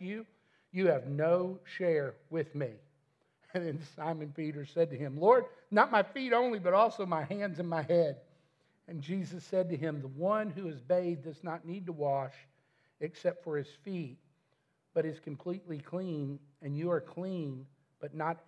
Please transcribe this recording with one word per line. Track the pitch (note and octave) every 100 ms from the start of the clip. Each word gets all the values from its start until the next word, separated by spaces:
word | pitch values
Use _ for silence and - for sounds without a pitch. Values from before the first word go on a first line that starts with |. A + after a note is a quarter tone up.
you, | F#3 G#3+ A3 _ _ _ _
you | F3+ F#3+
have | C#3+ B2+
no | C#3+ D#3+ F3 F3+ F#3+
share | - - F3+ D#3+ C#3 - -
with | E3 D3+
me." | D3 C3 G#2+ _ _ _ _ _ _ _
And | F#3 E3+
then | D3+ D3
Simon | - D#3 E3 D3+
Peter | C#3+ D#3 D3
said | C#3+ - E3
to | B2+
him, | C#3+ C#3
"Lord, | F#3 B3+ A#3+ - -
not | G#3 A#3
my | A3
feet | G3+ C#4 C4
only, | A#3 B3 A3
but | F3+
also | F#3+ A#3 A3+
my | F#3+ E3
hands | D3 G3+ G3+ D#3+
and | F3
my | E3
head." | C#3+ F3 D#3+ C3+ - _ _ _ _ _ -
And | E3
Jesus | C#3 F#3+ D#3+ E3+
said | - F#3+ F3
to | E3
him, | D#3+ D3
"The | C3+
one | C3+ F3+ G#3+ G#3+
who | D#3+ F#3
is | C#3+
bathed | B2 F3+ F3+ E3
does | D3+ D3
not | F3 E3 E3
need | F#3+ F3
to |
wash | D#3+ D3 C#3 C3 - - _ _ _ _ -
except | D3+ - F3+ F3
for | E3+ D3
his | C#3 -
feet, | - F#3 C#3+ B2+ _ _ _ _ _ _ _
but | E3+
is | D#3+ D3
completely | - C#3+ - F#3 F3+ D3+
clean, | - F3 F#3 D#3 C#3 C#3+ - _
and | D3
you | C#3+ E3+
are | E3+
clean, | - - F#3 F#3 D3 C3 C3+ _ _ _
but | D3
not | D3+ D#3+ E3